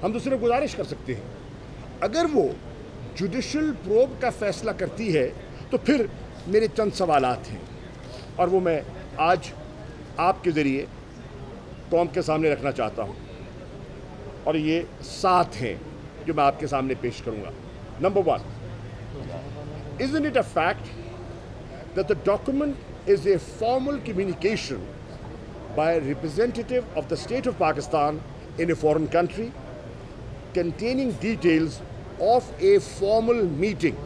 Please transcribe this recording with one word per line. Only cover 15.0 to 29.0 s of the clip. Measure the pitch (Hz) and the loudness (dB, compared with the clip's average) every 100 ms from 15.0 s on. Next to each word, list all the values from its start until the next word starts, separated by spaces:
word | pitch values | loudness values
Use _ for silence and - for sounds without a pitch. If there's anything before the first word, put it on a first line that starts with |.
सात | - - 190 180 - - | -12 0 4 6 4 -2
हैं | 123 87 - - - - 151 | -4 -4 -10 -12 -14 -10 -4
जो | |
मैं | 151 | 4
आपके | 139 139 151 | 4 4 0
सामने | 135 131 127 | 0 0 0
पेश | 120 - | -2 -4
करूँगा। | - 107 92 - - - - - | -6 -6 -8 -10 -14 -12 -12 0
नंबर | 175 202 | 2 4
वन, | 170 117 - - - - - - - 139 - 165 - - - - - - | 4 2 -2 -10 -10 -10 -10 -10 -10 -10 -8 -8 -10 -10 -10 -10 -10 -4
isn't | 262 311 294 | 0 2 4
it | 240 | 4
a | |
fact | - - 165 208 - - - - - - - - - - - 180 | 4 2 2 0 -6 -12 -12 -12 -12 -12 -12 -12 -12 -12 -6 -2
that | 190 | 0
the | 180 196 | 2 4
document | 208 - 277 294 269 - - - | 2 2 0 0 -2 -10 -10 4
is | 202 180 | 4 6
a | 185 | 4
formal | - - 220 254 269 285 | 2 -2 2 2 2 -2
communication | 233 185 196 165 190 214 - 120 101 - - - - - - - - 139 | -2 -2 0 0 0 0 -2 -6 -8 -12 -14 -12 -12 -12 -12 -14 -6 0
by | 160 | 4
a | 165 | 4
representative | 139 143 160 151 240 226 220 247 240 160 | 2 -2 -2 2 2 0 0 0 0 -4
of | 143 | -2
the | 160 | -4
state | - 247 254 | -2 -2 -2
of | 180 | 2
Pakistan | 165 147 - 160 147 151 - - - - | 2 2 0 2 2 0 -8 -14 -12 -2
in | 165 | 0
a | 160 | 4
foreign | 151 151 | 4 4